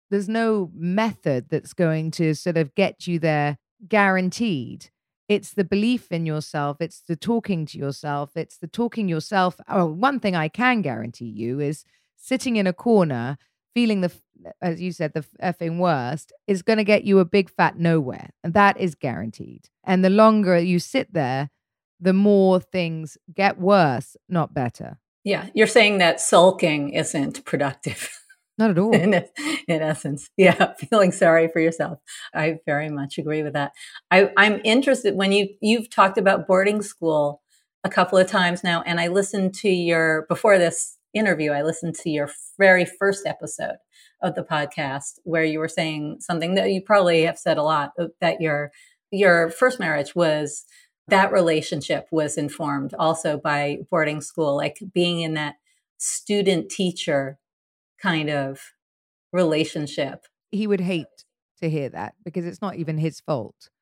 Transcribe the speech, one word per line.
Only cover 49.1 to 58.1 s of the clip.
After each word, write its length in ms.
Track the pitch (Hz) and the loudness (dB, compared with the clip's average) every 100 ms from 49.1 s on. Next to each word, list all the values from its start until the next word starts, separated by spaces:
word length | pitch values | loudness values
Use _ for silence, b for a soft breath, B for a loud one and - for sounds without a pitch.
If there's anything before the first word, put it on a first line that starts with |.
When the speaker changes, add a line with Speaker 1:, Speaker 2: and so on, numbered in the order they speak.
Speaker 2:
your 400 | 196 196 170 165 | 2 4 4 2
first 280 | - 170 170 | 0 0 0
marriage 360 | 170 151 139 | -4 -2 -4
was, 500 | 175 165 151 147 - - b b _ - | 0 0 0 -4 -8 -18 b b _ 0
that 240 | 196 196 | 2 4
relationship 720 | 196 170 156 151 156 - 151 - | 2 2 0 -2 -8 -4 -6 -2
was 260 | 160 151 160 | -2 -2 -4
informed 560 | 147 - 151 143 139 | -6 -6 -6 -4 -6
also 420 | - 160 160 160 147 | -2 -2 0 -2 -4
by 420 | 156 143 143 143 - | -2 -2 -2 -6 -4
boarding 300 | 175 151 151 | -2 0 -4
school, 360 | - - 151 143 | -8 -4 -2 0
like 220 | 147 - 196 | -4 -8 -6
being 280 | 180 175 170 | 0 0 0
in 120 | 165 | -4
that 220 | 156 147 - _ _ _ _ | -4 -6 -10 _ _ _ _
student 720 | - - - 202 196 175 - | -8 -8 -2 0 2 0 -2
teacher 640 | - 185 175 - 143 135 143 _ _ _ _ _ _ | -4 -4 -2 -4 -2 -4 -12 _ _ _ _ _ _
kind 300 | 196 | -4